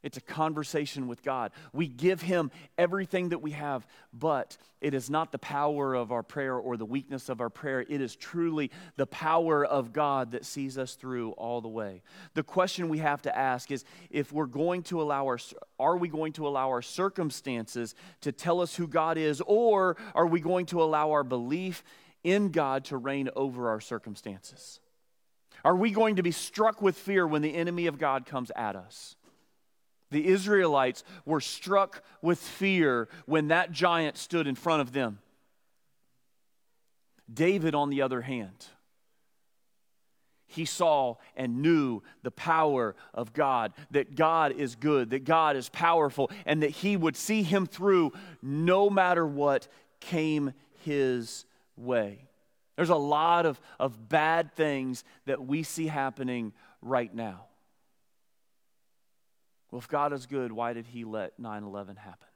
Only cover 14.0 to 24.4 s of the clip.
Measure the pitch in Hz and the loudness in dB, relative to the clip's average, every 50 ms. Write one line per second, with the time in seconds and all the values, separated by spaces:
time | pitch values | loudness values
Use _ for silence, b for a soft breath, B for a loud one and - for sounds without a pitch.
14 | B B - 147 143 - 143 151 156 127 120 135 160 170 180 180 170 - 180 165 | B B -4 -4 -4 -2 -2 -4 -4 -2 -2 0 0 0 0 -2 -4 -4 -2 -2
15 | 156 147 143 135 139 135 123 117 - - - - - _ _ _ 127 151 175 180 | 0 0 0 0 0 0 -2 -2 -4 -14 -18 -18 -20 _ _ _ 2 2 2 2
16 | 175 170 147 156 160 156 147 160 156 147 143 135 131 131 127 120 123 - - - | 0 -2 -2 -4 -4 -4 -4 -4 -4 -2 0 0 0 0 0 -2 -4 -6 -4 -2
17 | 185 196 190 - 175 151 - - _ 139 127 117 113 - - 123 117 110 - B | -2 0 0 -2 -4 -4 -4 -6 _ -6 -6 -6 -6 -6 -6 -6 -6 -6 -8 B
18 | B B B B - 147 - - - 175 170 180 175 170 - - 175 156 131 165 | B B B B -6 -6 -6 -4 0 0 2 2 2 -2 -2 -6 -6 0 2 2
19 | 156 160 165 160 156 151 147 131 180 - 208 214 240 233 208 196 190 185 165 B | 2 2 0 2 2 0 0 0 2 4 4 6 6 6 6 6 4 2 2 B
20 | B B B - 170 170 165 175 151 165 185 180 180 - 175 175 160 160 156 147 | B B B 4 4 4 4 2 2 2 0 0 0 0 2 2 2 4 4 2
21 | 156 156 151 147 139 127 131 123 120 123 147 175 185 190 175 - - B B B | 2 2 2 2 2 0 -2 -4 -2 -2 -2 -2 -2 -4 -6 -8 -14 B B B
22 | B B B B _ 170 185 202 208 196 151 165 151 135 135 165 135 - 147 131 | B B B B _ 2 4 4 4 2 2 0 0 2 0 -2 -2 -4 -8 -6
23 | 120 135 139 139 135 131 - - 135 139 123 123 123 117 110 107 - - 120 110 | -4 -4 -2 -2 -2 -4 -2 -2 -2 -2 -2 -2 -2 -2 -2 -2 -4 -6 -8 -8
24 | - 113 101 - - 107 98 95 | -8 -10 -14 -12 -10 -12 -12 -12